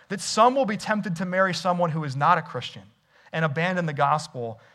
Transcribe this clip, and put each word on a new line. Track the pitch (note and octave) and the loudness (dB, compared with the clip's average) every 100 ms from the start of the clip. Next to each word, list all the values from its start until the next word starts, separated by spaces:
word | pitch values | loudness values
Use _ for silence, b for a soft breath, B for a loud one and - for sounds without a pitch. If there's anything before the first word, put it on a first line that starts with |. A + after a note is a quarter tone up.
| b | b
that | G3+ | -8
some | - - A#3 | -2 4 4
will | C4+ A3+ | 4 0
be | G3+ | -2
tempted | - G#3+ - E3 | -2 -2 -2 -4
to | F#3 | -2
marry | F#3 F#3+ | 2 2
someone | E3+ F#3 F3 E3+ | 2 0 0 0
who | D#3 | -2
is | D3+ C3+ | -4 0
not | D3 F3 | 4 4
a | |
Christian | D#3 B2 - G#2+ - _ b b b | 0 -8 -10 -14 -20 _ b b b
and | D#3+ D#3+ | -2 -2
abandon | C#3 F3 F3+ E3 | 0 -2 0 -2
the | |
gospel | C#3+ C#3+ D3+ - B2+ A#2 A2 b | 0 2 2 -2 -8 -10 -10 b